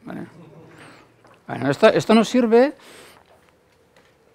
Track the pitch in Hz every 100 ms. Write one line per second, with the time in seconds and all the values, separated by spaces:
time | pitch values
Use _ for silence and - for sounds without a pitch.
0 | - - - 160 170 156 - - - -
1 | _ _ _ _ - 127 131 143 220 160
2 | - 226 214 247 240 226 269 302 - -
3 | - - _ _ _ _ _ _ _ _
4 | _ _ _